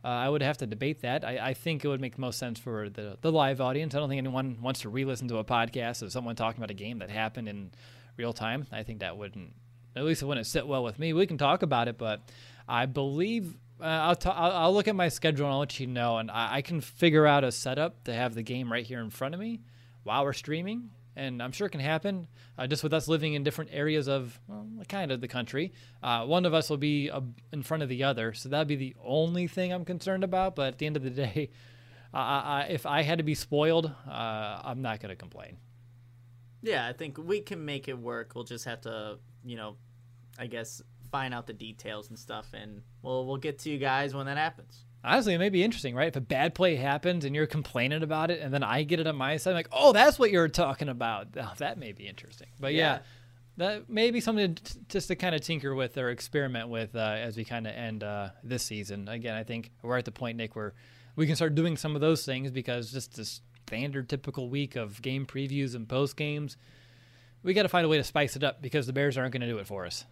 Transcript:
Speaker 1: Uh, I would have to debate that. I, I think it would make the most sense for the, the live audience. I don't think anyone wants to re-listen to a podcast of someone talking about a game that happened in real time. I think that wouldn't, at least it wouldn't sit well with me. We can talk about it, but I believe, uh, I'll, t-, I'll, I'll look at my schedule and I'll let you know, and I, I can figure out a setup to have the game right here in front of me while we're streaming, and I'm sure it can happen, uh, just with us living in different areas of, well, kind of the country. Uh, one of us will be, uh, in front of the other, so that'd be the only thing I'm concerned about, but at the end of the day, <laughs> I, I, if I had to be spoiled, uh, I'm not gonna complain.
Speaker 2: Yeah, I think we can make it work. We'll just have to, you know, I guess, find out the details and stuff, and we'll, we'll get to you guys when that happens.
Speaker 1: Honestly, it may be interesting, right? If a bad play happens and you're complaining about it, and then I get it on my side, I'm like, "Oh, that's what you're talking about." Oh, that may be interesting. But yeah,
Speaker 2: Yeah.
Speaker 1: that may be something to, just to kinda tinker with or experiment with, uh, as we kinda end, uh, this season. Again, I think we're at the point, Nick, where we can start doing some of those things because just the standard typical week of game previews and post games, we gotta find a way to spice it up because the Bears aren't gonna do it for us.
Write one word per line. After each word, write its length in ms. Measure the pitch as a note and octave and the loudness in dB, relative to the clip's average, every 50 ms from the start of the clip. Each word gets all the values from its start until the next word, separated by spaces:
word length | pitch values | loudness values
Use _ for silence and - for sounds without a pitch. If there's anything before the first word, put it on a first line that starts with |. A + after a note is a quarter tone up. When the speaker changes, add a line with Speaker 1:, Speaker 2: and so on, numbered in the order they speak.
| - | -4
Speaker 1:
Uh, 60 | B2 | -4
I 180 | B2 A#2+ B2 | -2 0 0
would 140 | C#3 D3 D3+ | 2 2 2
have 160 | C#3 C3+ D3 | 2 0 0
to 100 | - C#3 | -2 -4
debate 340 | A2 G#2+ G#2 C3 C#3+ D#3 - - | -6 -4 -2 -2 -2 -2 -2 -2
that. 200 | A#2+ C3 C3 A2 | -2 -2 -2 -2
I, 140 | A2+ B2+ | -4 -4
I 160 | B2+ A2 C3 C3 | -2 -2 -4 -4
think 320 | - - E3 D#3+ C#3+ D3 | -4 -2 -2 -2 0 0
it 20 | |
would 140 | D3 C#3 C3 | -2 -2 -2
make 140 | C3+ B2 A#2+ | -4 -6 -6
the 60 | - | -4
most 160 | C3 B2 A#2 | -6 -4 -4
sense 220 | - C3 A#2+ A#2 - | -4 -6 -6 -6 -8
for 300 | - B2+ A2+ G#2+ G#2+ G#2 | -6 -6 -4 -4 -6 -6
the, 280 | G2+ - G#2 G#2 F#2+ - | -8 -8 -10 -10 -10 -2
the 100 | - D#3+ | 0 2
live 300 | D#3+ D#3+ C#3+ C3+ C#3 B2+ | 4 6 4 4 4 2
audience. 340 | C3 B2+ C3 C#3+ D#3+ D3+ A#2+ | 0 0 2 0 -2 0 -2
I 40 | C#3+ | -2
don't 100 | D3+ C3+ | 0 0
think 80 | C#3 | -2
anyone 400 | C#3 C3 C3+ B2+ C3 C3 C3+ A#2+ A2+ | -2 -2 -2 -2 -2 -2 -2 -4 -4
wants 200 | A#2 C3 C3 - | -4 -4 -4 -2
to 80 | - G#2+ | -6 -4
re-listen 400 | A2 C3 C3+ C3+ B2+ A2+ B2 A#2+ | -2 -2 -2 -2 -2 -4 -4 -2
to 80 | A#2 | -2
a 80 | A2 G#2+ | -2 0
podcast 560 | - B2+ A#2+ A#2 A#2 C3 C3 A#2 A#2 A#2+ - | 2 2 2 2 2 0 -4 -4 -2 -4 -6
of 100 | A2+ F#2 | -8 -6
someone 240 | F2+ B2+ A#2+ A#2 A2+ | -6 -4 -4 -4 -4
talking 240 | A2 A#2 A2+ A#2 A#2+ | -2 -2 -2 -2 -4
about 120 | A2+ G#2+ | -8 -8
a 20 | G#2 | -8
game 260 | F#2+ G2+ A2 A#2+ A2 | -8 -8 -8 -8 -8
that 100 | F#2 F#2 | -10 -6
happened 380 | G#2 A2 A2 A2 A2+ B2+ A2+ | -2 -2 -2 -2 -2 -6 -8
in 240 | G#2 G#2 G2+ G2 F2+ - - - - - - - - - | -8 -8 -8 -10 -12 -14 -20 -20 -20 -20 -20 -20 -18 -10
real 160 | - A#2 A#2 A#2 | -6 -4 -4 -4
time. 340 | - A2+ A2+ A#2+ D3 C#3+ - | -4 -4 -2 -2 -4 -6 -8
I 140 | G#2+ G#2+ G#2+ | -8 -10 -8
think 160 | - A2+ G#2 | -8 -8 -6
that 160 | G2 F2+ E2+ | -6 -6 -6
wouldn't, 380 | G2+ G#2 G2+ - G2+ F2 - - - - - - - - - - | -8 -10 -10 -10 -12 -14 -16 -18 -20 -20 -20 -20 -20 -20 -12 -6
at 80 | B2+ C#3+ | -2 0
least 180 | D#3+ D#3+ - | 0 0 0
it 40 | C#3 | 0
wouldn't 200 | C#3 C#3+ B2 A2 | -2 -2 -2 -2
sit 220 | - - D#3 B2 | -2 -2 -2 -2
well 160 | C#3+ C#3 C3 B2 | 0 -2 0 0
with 160 | A#2 G#2+ C3+ | -2 -4 -2
me. 140 | D#3 E3 D#3 | -2 0 4
We 120 | E3+ G3 | 4 2
can 120 | - E3 | 2 2
talk 240 | B2+ C#3+ C#3 E3 - | 2 4 4 4 4
about 260 | F#3+ D#3 C#3 A#2+ A#2 | 2 2 4 2 2
it, 100 | A#2+ A2+ | 2 -2
but 220 | - A#2 A2 G#2+ G2+ - - - - - - - - - | -2 -2 -2 -2 -4 -6 -20 -20 -20 -20 -20 -20 -18 -8
I 180 | - A#2+ A#2+ B2+ | -2 0 0 0
believe, 720 | C3+ B2 C#3+ C#3 C#3 C#3 D3+ F3+ G#3+ A#3 A#3 F#3+ E3 - - - - - - | 2 0 -2 -2 0 0 0 0 0 0 -2 -2 -4 -10 -14 -20 -20 -16 -6
uh, 60 | D#3+ | -2
I'll, 300 | D#3+ D#3+ D#3+ D#3 E3+ F3 | -2 0 4 6 4 4
t-, 100 | E3 - | 6 4
I'll, 240 | F3+ F#3 F3 E3 F3 | 0 2 4 4 4
I'll 220 | F#3+ F3+ D#3+ F3 F#3+ | 4 6 6 6 6
look 160 | G#3 G3 G#3+ | 6 4 4
at 60 | G#3 | 4
my 120 | F#3 F3+ | 4 2
schedule 380 | D#3+ - - - D#3+ D3+ C3+ D3 | 2 2 2 2 2 4 4 2
and 80 | C#3+ C3+ | 2 2
I'll 60 | C3+ | 2
let 200 | D3 C#3 - - | 0 -2 -4 -6
you 80 | C3+ | -6
know, 300 | A#2+ A#2+ B2 A#2+ A#2+ A#2 | -4 0 2 2 4 4
and 120 | A2+ A2+ A2 | 2 0 -2
I, 260 | G#2 A#2 A#2 G2+ A#2+ | 0 0 0 2 0
I 60 | C#3 C#3 | -2 -2
can 180 | - E3+ D3+ | -2 -4 -4
figure 440 | - - - - F3 E3 D3+ D#3 D3+ | -4 -6 0 6 6 8 10 10 10
out 200 | D3 C#3+ C#3+ C3+ | 10 8 8 6
a 60 | B2 A#2 | 4 0
setup 500 | - - C3 C3 C#3+ D#3 F3 - - - | -2 -2 -2 0 0 0 -2 -2 -8 -8
to 100 | - A#2 | -4 -2
have 220 | A#2 B2 B2 A2 | 0 0 0 -2
the 80 | A#2 A2 | -4 -4
game 260 | A2+ B2 B2+ C3 A#2+ | -4 -4 -4 -2 -2
right 160 | A2+ A#2+ A#2 | -2 -2 -2
here 140 | A2+ B2+ A#2+ | -4 -6 -6
in 100 | A2+ G#2+ | -6 -6
front 240 | - - C3 C#3 E3 | -4 -4 -4 -4 -4
of 40 | F3+ | -6
me 220 | G#3 A#3 A#3 A3+ - - - - - - - - - | -6 -6 -6 -8 -10 -18 -20 -20 -20 -20 -20 -12 -4
while 220 | G2+ A2 C3+ C#3 | 0 2 2 2
we're 80 | C#3 C3+ | 2 0
streaming, 560 | - - D3 D3+ E3 F3 G3 A3 A#3+ A#3+ G#3+ - - - - - | -2 -4 -4 -4 -2 -2 -4 -4 -6 -8 -12 -18 -20 -20 -16 -10
and 260 | - C#3 C3 B2+ A#2+ A#2 | -6 -6 -6 -4 -4 -6
I'm 80 | B2+ | -6
sure 160 | C3+ - - | -4 -4 -4
it 20 | - | -4
can 100 | - D3 | -2 -2
happen, 480 | C3+ D3 D#3+ D#3+ - G3+ G3 F#3 E3 - - - - - - | 0 0 0 2 0 -2 -2 -2 -6 -10 -16 -20 -20 -18 -8
uh, 80 | - B2+ | -6 -2
just 160 | C3 D3+ D3 | -2 0 0
with 100 | - D3+ | 0 2
us 160 | D#3 D#3+ C#3 | 2 2 4
living 280 | C#3+ E3 D#3 D3+ D#3 D3+ | 2 2 2 2 0 0
in 80 | D3 C#3 | 0 0
different 260 | D3 C#3+ - D#3 - | 0 -2 -2 -8 -6
areas 360 | - C#3+ D3 D#3 D#3 D#3 C3 | -4 -2 0 2 2 2 2
of, 320 | C#3 C#3 C3+ B2+ A#2+ A#2 - - | 2 0 0 -2 -6 -10 -16 -16
well, 200 | - G3+ G#3 G#3+ A3 A3+ A3 F#3+ - | -14 -14 -12 -12 -12 -12 -12 -10 -6
kind 220 | G3 G3 F#3 C#3+ | -4 -4 -2 -2
of 100 | C3 B2 | -2 -4
the 60 | B2+ | -4
country. 440 | A#2 - B2+ A#2+ - - C#3 E3 F#3+ - - - - - - | -4 -4 -4 -4 -2 -2 -2 -2 -2 -6 -14 -20 -20 -16 -6
Uh, 240 | - B2 A#2+ A#2 A#2 | 0 0 0 0 2
one 200 | C3+ D#3+ F3+ F3+ | 2 4 4 4
of 100 | F3 D#3 | 6 4
us 160 | D#3+ D3+ - | 4 4 2
will 60 | D3+ | 0
be, 340 | C#3 C#3+ D3+ D3 D3 C#3 D3 | 0 2 2 2 2 0 -2
uh, 100 | C#3+ C#3 C3 A#2+ A#2 - - - | -4 -4 -6 -6 -10 -14 -14 -8
in 100 | - D3 | -8 -8
front 220 | - - D#3+ D#3 D3+ | -4 -2 -2 -2 0
of 60 | B2+ | -2
the 140 | B2+ B2 C3+ | 0 2 2
other, 300 | C#3 C3+ A#2 A2+ A2+ A2 | 2 2 2 0 -2 -4
so 160 | - - C3 | -6 -6 -2
that'd 180 | C#3 D3 D#3 | 0 0 2
be 80 | C#3+ D3 | 2 0
the 200 | C3+ C3+ B2+ B2 - F#2+ | -2 -2 -6 -8 -10 -4
only 420 | A2+ C3 D#3 D#3+ E3+ F3 F3+ F3+ | 0 2 2 4 2 2 0 0
thing 260 | E3+ - F#3+ F3+ F3+ | -2 0 -2 -2 0
I'm 140 | F3+ F3+ E3+ | -2 -4 -4
concerned 380 | - F3+ E3 - F#3+ F#3+ F#3+ F#3+ | -4 -6 -4 -2 -2 0 0 0
about, 320 | F#3 F#3 F#3 F#3+ F#3+ F#3 | 2 2 2 2 2 2
but 140 | - C#3 C3 | 0 0 0
at 80 | B2+ - | 0 -2
the 80 | D3+ | -4
end 100 | D3+ D3+ | -2 -2
of 60 | D3 C3 | -2 -2
the 80 | C3 | -2
day, 400 | B2 C#3 C#3 A2 F#2+ D#3 D3 - - - - - - - | -2 -2 -2 0 0 -2 -4 -4 -8 -20 -20 -20 -20 -20
<laughs> 320 | - - - - - - - | -20 -20 -20 -20 -20 -6 -4
I, 60 | C3+ | -2
I, 480 | B2+ A#2 C#3+ C#3 - D3 C#3+ C#3 C#3+ - | 0 2 0 0 0 0 0 0 0 0
if 160 | F3+ C#3 - | -2 -4 -2
I 160 | C#3+ C#3+ D3+ D#3 | 0 2 2 2
had 160 | D3 E3 E3 | 2 2 0
to 40 | D#3 | 0
be 120 | D#3 D3+ | -2 -2
spoiled, 500 | - - - D3 C#3+ D3+ D#3+ E3 E3 D#3+ | -4 -4 0 2 4 4 6 4 4 2
uh, 760 | D#3 C3+ - - C3+ C#3+ A2+ A#2 A2+ A2 G#2+ G#2+ G#2 G2+ F2+ - | 0 -6 -10 -12 -10 -6 -4 -4 -2 -2 -4 -4 -6 -6 -8 -8
I'm 180 | C3+ B2 B2+ | -8 -6 -4
not 200 | C3 A#2+ A2 G#2+ | -4 -4 -4 -4
gonna 140 | - G2+ F#2 | -6 -10 -10
complain. 420 | - F#2 F2+ - - G2 - F2 - - - - - - - - - - - - - - - - - - - - - - | -12 -14 -16 -16 -16 -16 -16 -18 -20 -20 -20 -20 -20 -20 -20 -20 -20 -20 -20 -20 -20 -20 -20 -20 -20 -20 -20 -20 -8 -4
Speaker 2:
Yeah, 240 | A3 F#3+ C3+ A#2+ | 0 0 0 0
I 60 | A#2+ B2 | -2 -6
think 240 | - E3 D3 C3+ | -8 -10 -10 -10
we 240 | D#3 D#3+ F3 G3+ G#3 | -10 -2 -2 -2 -2
can 220 | G#3 - G3+ E3 D3+ | -2 -6 -10 -8 -6
make 240 | D3 C#3+ C#3 C#3 | -6 -6 -6 -6
it 100 | C#3 C3 | -8 -8
work. 340 | B2 A#2 A#2+ A#2+ A#2 A2+ A#2+ - | -8 -6 -6 -6 -6 -8 -8 -10
We'll 120 | A#2+ A#2 | -12 -10
just 200 | A#2 B2 A#2 - | -10 -10 -10 -8
have 160 | B2+ A#2 A#2 | -8 -10 -8
to, 380 | - A2+ A2+ A2 G#2+ G#2+ G#2 - - - - - - | -8 -8 -8 -8 -8 -10 -12 -14 -16 -20 -20 -18 -14
you 140 | B2 A#2+ | -12 -10
know, 180 | A2+ A2 G#2+ - - - - - - - - - - - - - - | -10 -10 -10 -12 -16 -20 -20 -20 -20 -20 -20 -20 -20 -20 -20 -14 -12
I 80 | B2+ | -12
guess, 340 | A#2+ A#2+ A#2 A2+ - - - - - - - - - | -8 -8 -8 -8 -10 -12 -16 -18 -20 -20 -20 -12 -6
find 200 | - C#3 C3+ C3 | -4 -4 -4 -4
out 140 | B2 A#2 A#2 | -6 -8 -8
the 80 | - A2 | -10 -12
details 560 | G2+ A2 A2+ A2 - - G#2+ G#2+ G#2+ G#2 A2+ | -12 -12 -14 -14 -12 -10 -8 -8 -8 -10 -14
and 80 | A2+ | -16
stuff, 300 | A2 - - A2 A2 A2 - - | -18 -12 -10 -10 -10 -10 -12 -14
and 280 | G#2+ G#2+ G#2+ G#2 G#2 - - - - - | -14 -14 -14 -16 -18 -18 -20 -20 -14 -6
we'll, 240 | B2+ B2+ B2+ B2+ | -4 -2 -2 -2
we'll 100 | C3 C3+ | -2 -4
get 220 | C3+ B2+ D#3 C#3 - | -4 -4 -6 -6 -6
to 100 | - D3+ | -6 -6
you 80 | D3 | -4
guys 380 | C#3 C3+ C3+ C3 C3+ C#3+ C#3 B2+ | -2 0 2 2 2 0 0 -4
when 100 | C#3 C3+ | -4 -4
that 120 | C#3 C#3 | -4 0
happens. 460 | D3 D#3 E3 - - - - - - - - - - - | 0 0 0 -2 -6 -20 -20 -20 -20 -20 -20 -20 -8 2
Speaker 1:
Honestly, 280 | - E3+ C4 A#3 G#3 F3 | 4 4 4 6 4 4
it 40 | |
may 120 | E3 F#3 G#3 | 4 2 4
be 140 | F#3+ F3 F#3 | 4 4 4
interesting, 300 | A#3 A3+ - - C3 A#2+ | 4 2 -2 -4 -4 0
right? 120 | B2+ D3+ | 2 0
If 80 | E3 - | 2 0
a 60 | - | -2
bad 340 | A#2+ - D3 C3 D3 E3+ E3+ | -2 0 2 2 2 2 4
play 220 | - F#3 F3+ D#3+ | 4 4 4 4
happens 480 | B2+ C3 C#3 C#3 D3+ - F3+ F3+ F3 C#3+ | 4 2 2 0 2 2 2 0 2 0
and 100 | C#3 C#3+ | 0 2
you're 100 | D3+ D#3 | 2 0
complaining 580 | D3 - D#3 C#3+ - - B2 A#2+ C3 D3 D#3+ D#3+ | 2 0 -4 -4 -2 0 2 2 2 2 0 0
about 280 | D3+ D#3 D#3 D#3+ E3 | 0 0 0 2 0
it, 80 | F3 D#3 | 0 -2
and 140 | D#3 C3+ C3+ | -2 0 0
then 100 | C#3+ C3+ | 0 2
I 200 | G#2 A#2 C#3 D3+ | 2 2 2 2
get 180 | C#3+ F3 E3 | 2 2 2
it 40 | D#3+ | 2
on 120 | D#3+ D3+ | 0 0
my 180 | C#3 C3 C3+ D#3 | 0 0 0 0
side, 140 | D#3 - F#3 | 0 0 0
I'm 80 | F#3 | 0
like, 100 | E3+ E3 - - | 0 -2 0 4
"Oh, 180 | - C#4+ C#4+ | 10 10 10
that's 260 | G#3+ G3+ B3 D4+ - | 12 12 10 10 10
what 140 | - B3 G#3+ | 8 6 6
you're 160 | G3+ F3 E3 | 8 6 6
talking 400 | D#3 - - E3+ C3+ C3+ - D3+ | 6 4 2 2 2 2 -2 -4
about." 400 | C#3+ B2+ A#2+ B2 A2+ A2 G2+ G#2 A#2 - | -4 -2 -2 -2 -2 -2 -4 -6 -8 -8
Oh, 160 | C3+ A#2+ G2 - | -8 -8 -8 -6
that 200 | - C#3+ - - | -4 -4 -4 -4
may 140 | F3+ C3 A2 | -6 -10 -12
be 160 | G2+ - G2+ | -12 -12 -14
interesting. 400 | G#2 A2+ - - - - - - - - | -14 -14 -16 -18 -20 -20 -20 -20 -20 -12
But 160 | - C3 C3+ D3+ | -6 -2 0 2
yeah, 40 | |
Speaker 2:
Yeah. 220 | D#3+ D#3+ D3+ C3+ - - - - - - - - - - - - | 4 4 4 4 2 -4 -14 -20 -20 -20 -20 -20 -20 -20 -18 -4
Speaker 1:
that 320 | - E3+ G3 G#3 G#3 - - | -2 0 0 0 -2 -6 -2
may 220 | G#3+ G#3+ A3+ A#3+ | 2 4 4 4
be 100 | A#3 A#3 | 4 2
something 340 | A#3 A#3 A3 G#3+ G3+ F3+ D#3+ | 0 2 2 2 2 2 0
to, 240 | - - - - - - | -4 -8 -14 -14 -14 -12
just 220 | - - F#3+ - - | -4 -2 -2 0 0
to 80 | F#3 | -2
kinda 220 | - F3+ F#3 D#3+ D#3 | 0 0 0 0 0
tinker 360 | - - E3 D3 B2+ C#3 C3+ | -2 -2 -4 -2 -2 -2 -2
with 220 | C3 C3 A#2+ - | -2 -2 -2 -2
or 120 | C#3 B2+ A#2+ | -2 -2 -2
experiment 600 | B2 A#2+ - - - D3 C#3 C3 B2 A#2 A2+ A#2+ | -2 -4 -8 -2 -2 0 0 0 -2 -4 -4 -4
with, 260 | A#2 A2+ A2+ A2 A#2+ | -4 -4 -4 -4 -2
uh, 220 | A#2 A2 G#2+ G#2+ A2 | -2 0 0 0 -2
as 160 | A#2 A#2 G#2+ | -4 -4 -6
we 80 | A#2 A2 | -6 -6
kinda 260 | - A#2+ A#2 A2 G#2+ | -4 -4 -6 -4 -6
end, 320 | G#2+ A#2 A#2+ A2+ A2 G#2+ | -6 -6 -6 -6 -6 -4
uh, 280 | G#2 G#2 G#2 G#2 G2+ G2 - - - | -4 -4 -4 -4 -6 -6 -10 -12 -6
this 180 | A#2 B2+ A#2 - | -4 -4 -2 -2
season. 460 | - A2 G#2+ G2+ G2 G2+ G2+ G2 G2+ | -4 -4 -6 -6 -6 -8 -8 -6 -8
Again, 260 | A#2 A#2 A#2 A#2 A2 | -8 -6 -4 -4 -4
I 80 | A2 A2 | -4 -4
think 280 | - A#2 A#2 A2+ - - _ | -6 -6 -8 -8 -10 -16 _
we're 160 | - A#2 B2 | -4 -2 0
at 80 | B2+ B2 | 0 -2
the 60 | A#2+ A2+ | -4 -8
point, 240 | - B2+ A#2 A2+ | -6 -6 -4 -4
Nick, 180 | A#2 A2+ A2 - | -4 -6 -6 -6
where 180 | A2+ G#2+ G#2 - - - - - - - - - | -6 -8 -8 -8 -12 -20 -20 -20 -20 -20 -10 0
we 100 | - D#3 | 0 2
can 80 | D3 E3 | 2 4
start 180 | - E3+ D#3+ D3 | 2 2 2 4
doing 220 | D3+ D#3+ F3 D#3+ | 4 2 2 0
some 200 | - - D#3 D3+ | 0 -2 -2 0
of 60 | C#3+ | 2
those 240 | D3 D#3+ D#3+ D3+ - | 4 4 4 4 2
things 240 | C3+ C3 B2+ C3+ C3+ | -2 -4 -2 -2 -4
because 420 | B2+ C3 A#2+ - B2 B2 A#2 A2 | -4 -4 -2 -2 -4 -4 -4 -6
just 260 | B2+ C3 A#2 - - | -6 -8 -8 -8 -10
the 80 | A#2+ A2 | -10 -10
standard 800 | - - - - - - - - - A2 A2+ C3 C#3+ C#3 C#3 B2+ | -10 -10 -12 -16 -20 -20 -20 -12 -8 -6 -4 -4 -2 -4 -4 -4
typical 420 | - D3 C3+ - C#3+ C3 C#3 B2+ A#2+ | -4 -4 -4 -4 -6 -6 -6 -4 -2
week 280 | C3 C#3+ C#3+ C3+ - | -2 -2 -2 -2 -2
of 240 | B2+ A2+ G#2 G2+ A2+ | -6 -6 -6 -8 -8
game 240 | A#2 C3+ C3 C3+ C3+ | -4 -4 -2 -2 -4
previews 500 | - - C3+ C#3 C3+ C#3 C#3+ C#3 C3 A#2+ | -4 -4 -4 -4 -2 0 0 0 0 -2
and 120 | A#2+ A2+ | -6 -6
post 280 | A2+ B2+ C3 C#3+ C#3 - | -2 2 2 2 0 0
games, 400 | - D3+ D3 D3 D3 D3 C3+ - - - - - - - - - - - - - - - - - - - | -4 -2 -2 -2 -4 -4 -6 -8 -14 -20 -20 -20 -20 -20 -20 -20 -20 -20 -20 -20 -20 -20 -20 -20 -4 0
we 100 | F3+ F#3+ | 2 4
gotta 160 | G#3 G3+ F3+ | 4 4 6
find 160 | - F3 E3+ | 4 4 6
a 40 | D#3 | 6
way 80 | D#3 | 4
to 60 | D3 C3+ | 4 2
spice 320 | - - D3+ D3 C3+ - | 2 2 2 2 2 2
it 60 | C3+ C#3+ | 0 0
up 180 | C#3 - - | 0 0 -2
because 260 | D3 B2 - D3+ B2 | -8 -2 0 0 0
the 60 | B2 C3 | 0 0
Bears 240 | C#3 C#3+ C#3+ B2 | 2 2 2 2
aren't 160 | C3 B2+ B2+ A#2+ | 0 -2 -2 -2
gonna 140 | C3 A#2+ | -2 -2
do 100 | A#2+ A#2 | -2 -4
it 100 | G#2+ G2 | -4 -6
for 180 | F#2+ G2+ F#2+ F2+ | -6 -6 -6 -6
us. 200 | F2 - - - - | -6 -8 -10 -10 -14